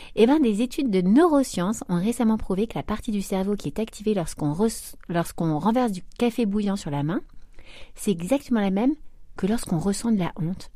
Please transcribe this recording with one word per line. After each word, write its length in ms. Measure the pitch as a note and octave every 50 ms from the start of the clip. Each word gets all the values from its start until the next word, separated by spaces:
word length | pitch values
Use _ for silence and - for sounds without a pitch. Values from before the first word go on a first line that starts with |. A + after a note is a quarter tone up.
| - - -
eh 120 | - G#3 A#3
ben, 140 | C#4+ D#4+
des 200 | D4 A#3 G#3+ G3
études 300 | B3 B3+ - - C#4+ B3+
de 80 | G3 F#3
neurosciences 880 | F3+ F#3 G#3 C#4 E4+ F4 D4+ C#4 C4+ - - - F3 F#3 A3+ - - -
ont 160 | F#3 F3 F3+
récemment 340 | A3 A#3+ - A#3+ A3 A3 A3
prouvé 300 | - - F#3+ F3+ A3 -
que 100 | - D3+
la 60 | -
partie 280 | - G#3+ G#3+ - -
du 100 | G#3 G3+
cerveau 340 | F#3+ - G3+ F#3+ F#3+ G3 G#3
qui 140 | G3+ - D3+
est 100 | - -
activée 340 | A3 A3 - - G#3 G#3+ G#3+
lorsqu'on 380 | G3 E3 - - - D#3 D3
re-, 440 | D3 E3 G#3+ A3+ A3+ - - - - - - -
lorsqu'on 500 | F3 E3+ E3 - - - E3+ E3 D#3 D3+
renverse 360 | D#3+ G#3 A3+ B3+ B3+ A#3 G3
du 100 | F3+ - - - -
café 280 | A#3+ A#3+ A3+ - A#3+
bouillant 300 | G3+ F#3+ G#3 G#3 G3+ G3
sur 160 | G3+ - D#3+
la 120 | C#3+ C#3+ C#3+
main, 180 | D3+ F3+ C#4+ - - - - - - - - - - - - - - -
c'est 160 | - - G#3+
exactement 480 | G3+ E3 E3+ F3+ C4 C#4 - - B3 A3
la 120 | G3+ G3
même 220 | F#3+ G3 A3+ C4+ D#4 - - - - - - - - -
que 100 | - F#3+
lorsqu'on 320 | A3 A#3 - - F#3 D#3+
ressent 320 | D#3 G3 G3+ - - A#3
de 80 | A3+ G3+
la 140 | F3 E3 -
honte, 340 | - D#3+ D#3+ F#3 - - - -